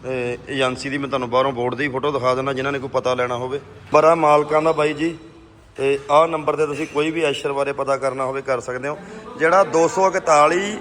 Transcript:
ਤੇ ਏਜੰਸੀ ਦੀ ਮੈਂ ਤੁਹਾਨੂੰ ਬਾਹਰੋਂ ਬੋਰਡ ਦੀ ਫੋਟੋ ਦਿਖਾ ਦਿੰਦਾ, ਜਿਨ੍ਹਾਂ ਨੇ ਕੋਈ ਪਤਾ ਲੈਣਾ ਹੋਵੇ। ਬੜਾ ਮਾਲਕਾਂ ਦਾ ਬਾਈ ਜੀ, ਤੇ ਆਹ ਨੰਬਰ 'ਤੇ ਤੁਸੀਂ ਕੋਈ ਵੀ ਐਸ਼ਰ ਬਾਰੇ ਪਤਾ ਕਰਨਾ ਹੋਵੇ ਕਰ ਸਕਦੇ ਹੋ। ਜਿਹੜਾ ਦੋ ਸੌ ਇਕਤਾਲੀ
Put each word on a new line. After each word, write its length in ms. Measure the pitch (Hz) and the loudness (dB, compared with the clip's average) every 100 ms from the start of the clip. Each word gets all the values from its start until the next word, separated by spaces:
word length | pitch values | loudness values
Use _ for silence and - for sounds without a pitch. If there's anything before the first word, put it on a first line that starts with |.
ਤੇ 340 | 123 131 123 120 - | -6 -6 -4 -6 -8
ਏਜੰਸੀ 400 | 139 131 127 139 | -2 -2 -2 -6
ਦੀ 80 | 139 | -6
ਮੈਂ 120 | 139 | -4
ਤੁਹਾਨੂੰ 200 | 135 123 | -4 0
ਬਾਹਰੋਂ 220 | 123 135 | 0 0
ਬੋਰਡ 240 | 123 123 123 | 0 -4 -2
ਦੀ 120 | 143 | -4
ਫੋਟੋ 220 | 131 143 | -2 -2
ਦਿਖਾ 220 | 139 123 127 | -2 0 0
ਦਿੰਦਾ, 180 | 135 | -2
ਜਿਨ੍ਹਾਂ 200 | 131 135 | -4 -4
ਨੇ 60 | 139 | -4
ਕੋਈ 100 | 131 | -4
ਪਤਾ 240 | 135 123 | -2 -2
ਲੈਣਾ 240 | 127 123 123 | 0 -2 -2
ਹੋਵੇ। 220 | 123 139 - - - | -6 -8 -10 -20 0
ਬੜਾ 220 | 151 156 170 | 4 6 4
ਮਾਲਕਾਂ 460 | 151 147 147 156 | 6 4 4 2
ਦਾ 100 | 160 | 2
ਬਾਈ 220 | 156 151 | 2 0
ਜੀ, 240 | 143 165 156 - - - - _ - | 0 -4 -4 -16 -20 -20 -20 _ -4
ਤੇ 220 | 135 139 - | -2 -2 2
ਆਹ 160 | 147 165 | 4 4
ਨੰਬਰ 280 | 160 151 147 | 0 -2 0
'ਤੇ 100 | 151 | -2
ਤੁਸੀਂ 220 | 143 156 | -2 -6
ਕੋਈ 240 | 143 156 | -2 -2
ਵੀ 120 | 160 156 | 0 -2
ਐਸ਼ਰ 280 | 139 151 | -2 -4
ਬਾਰੇ 180 | 139 139 | -2 -2
ਪਤਾ 240 | 135 135 135 | -2 -2 0
ਕਰਨਾ 280 | 135 127 131 | -2 -2 -4
ਹੋਵੇ 160 | 135 | -4
ਕਰ 180 | 135 127 | -4 -4
ਸਕਦੇ 280 | 117 127 135 | -4 -8 -6
ਹੋ। 100 | 151 - - - - | -10 -12 -18 -16 -2
ਜਿਹੜਾ 240 | 160 180 196 | 2 4 4
ਦੋ 220 | 165 165 | 4 2
ਸੌ 220 | 185 190 | 4 2
ਇਕਤਾਲੀ 680 | 185 180 151 151 175 202 214 | 2 2 6 6 4 -2 -6